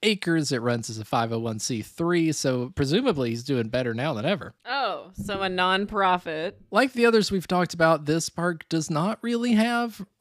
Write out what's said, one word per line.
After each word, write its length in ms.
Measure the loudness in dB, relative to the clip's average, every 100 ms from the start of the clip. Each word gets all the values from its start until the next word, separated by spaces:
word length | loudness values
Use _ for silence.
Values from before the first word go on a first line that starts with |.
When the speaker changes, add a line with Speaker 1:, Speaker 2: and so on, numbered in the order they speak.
Speaker 1:
acres. 480 | 0 0 0 0 0
It 100 | -2
runs 280 | 0 -2 -4
as 80 | -10
a 80 | -4
five 260 | -2 0
oh 80 | -2
one 200 | -4 -4
C 220 | -4 -6
three, 500 | -6 -4 0 2 0
so 400 | 0 -2 -2 -2 -2
presumably 540 | 0 0 0 0 -2
he's 140 | -2
doing 260 | -2 -2 0
better 240 | -2 -2
now 200 | -2 -2
than 120 | -2 -2
ever. 280 | -4 -6 -14 -6
Speaker 2:
Oh, 460 | -4 -2 -4 -10
so 280 | -12 -6 -4
a 60 | -2
nonprofit. 1040 | 0 2 2 0 2 2 2 0 -6 -6 -8 -2
Speaker 1:
Like 220 | 2 2
the 120 | 4 4
others 260 | 4 2
we've 160 | -2 0
talked 260 | 0 0
about, 320 | 4 4 4 2
this 240 | 0 -2
park 380 | -2 -4 -4 -4
does 200 | -2 0
not 300 | 0 0 -2
really 320 | -2 0 2
have 520 | 4 4 0 -2 -6 -16 _